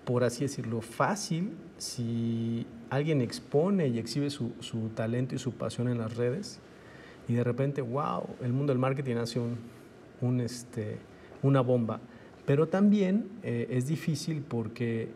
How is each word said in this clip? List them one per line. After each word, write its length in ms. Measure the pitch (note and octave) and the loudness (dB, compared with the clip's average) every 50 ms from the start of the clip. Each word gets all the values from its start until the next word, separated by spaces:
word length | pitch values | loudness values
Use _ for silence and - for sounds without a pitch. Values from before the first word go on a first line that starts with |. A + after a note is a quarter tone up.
| - | 0
por 180 | - B2 B2 | 2 2 4
así 220 | B2+ A#2+ - - C#3+ | 4 2 2 0 -2
decirlo, 360 | B2+ - - A#2 A2+ A#2 A2+ | -2 -2 -4 -4 -4 -4 -4
fácil 720 | G#2+ - - - C#3 C#3 G3+ G#3 - - E3 E3 F#3 A3+ - - - - - | -6 -8 0 0 2 2 2 -2 -2 -2 -2 -2 -2 -4 -6 -10 -14 -16 -14
si 880 | - - - - - A#2+ A#2 A#2 A#2 A#2 A#2 A2+ A2+ A2+ A#2 A#2 A#2 - - - - - - | -12 -10 -8 -6 -4 -4 -2 -2 0 0 0 0 0 0 -2 -2 -2 -4 -8 -12 -16 -8 -4
alguien 320 | B2+ C#3 D3 D#3+ D#3 C#3 | -2 0 2 2 2 2
expone 680 | A#2+ G#2+ - - - - - C#3+ D#3+ G3 G3+ F#3+ D#3+ C3 | 2 0 -2 -10 -8 0 2 4 4 4 4 4 4 2
y 100 | A#2 A#2 | 2 0
exhibe 320 | A2 - - D3 C#3+ C#3+ | -2 -2 -2 -2 -2 -2
su, 220 | C#3+ - A#2+ A2 - - | -2 -2 -4 -4 -4 -8
su 300 | - - - A2+ A2 A2+ | -12 -6 -4 -4 -4 -4
talento 440 | A2 - A2+ A2 A#2 B2 C3 C3 - | -2 -2 -2 0 0 0 0 -2 -4
y 40 | C3 | -4
su 140 | - B2+ | -4 -4
pasión 360 | G2+ - - A2+ - - A#2+ B2 | -4 -4 -6 -4 -2 0 0 0
en 100 | B2 A#2 | 0 0
las 180 | A2+ A2 A2 | -2 -4 -2
redes, 440 | - A#2+ B2 B2+ F#3+ G#3 - - - - - - - - - - - - - - - - - | 0 0 0 0 -2 -6 -8 -12 -14 -18 -20 -20 -20 -20 -20 -20 -18 -18 -18 -18 -12 -2 0
y 60 | A#2+ | 2
de 100 | A#2+ A#2+ | 2 4
repente, 380 | B2 A#2+ B2 C3+ C#3+ C#3 C#3+ | 2 2 2 0 0 0 -2
wow, 400 | C3 A2+ A#2+ C#3 - B2 A#2 - - - - - | -4 -2 -2 0 0 0 0 -2 -4 -6 -8 -4
el 100 | C3 B2 | -2 0
mundo 200 | A#2+ C3+ C#3+ C#3+ | 2 2 4 4
del 60 | C3 B2 | 4 4
marketing 380 | C3 C3 C3+ C#3+ C#3 B2+ A#2 | 4 2 2 0 0 0 0
hace 240 | A#2 A#2 A2+ - B2+ | 0 -2 -2 -2 -2
un, 160 | A#2+ A#2 A#2+ A2+ - - - - - - - - - - - - | -2 -2 -4 -6 -8 -14 -16 -18 -20 -20 -20 -20 -20 -20 -6 -2
un, 200 | B2 B2 B2+ B2 | 0 2 2 2
este, 580 | A#2+ A2 - - - - - A2+ G#2+ G#2+ A2+ A2 - - - - - - - - | 0 -2 -4 -8 -12 -8 -6 -6 -4 -4 -6 -8 -12 -16 -20 -20 -20 -20 -8 2
una 200 | - C3+ C#3 C3+ | 4 6 6 6
bomba. 380 | B2 B2 B2+ B2 A2+ A2 G#2+ - - - - - - - - - - | 6 6 4 4 4 0 -2 -6 -8 -14 -20 -20 -20 -20 -20 -6 0
Pero 220 | - C#3 D3 D#3+ D#3+ | 2 4 4 4 4
también, 600 | F#3 F#3+ G#3 G#3 G3+ G#3 F#3+ F#3 F#3+ A3 - - - - | 6 6 6 8 8 6 6 4 4 2 0 -2 -10 -8
eh, 240 | - A#2+ A#2+ A#2 A#2 - | -4 -2 -2 -2 0 0
es 180 | B2 B2+ B2 C#3 | 0 0 2 0
difícil 560 | D#3+ - - - D3+ C#3 - E3 D#3+ D3 C3+ | -2 0 0 0 0 0 -2 -4 -4 -4 -4
porque 600 | - A#2+ A#2 A2 G#2+ - - A#2+ A#2 A#2 A2+ G#2+ - - | -4 -2 -2 -2 -4 -4 -2 -2 -2 0 -2 -4 -6 -8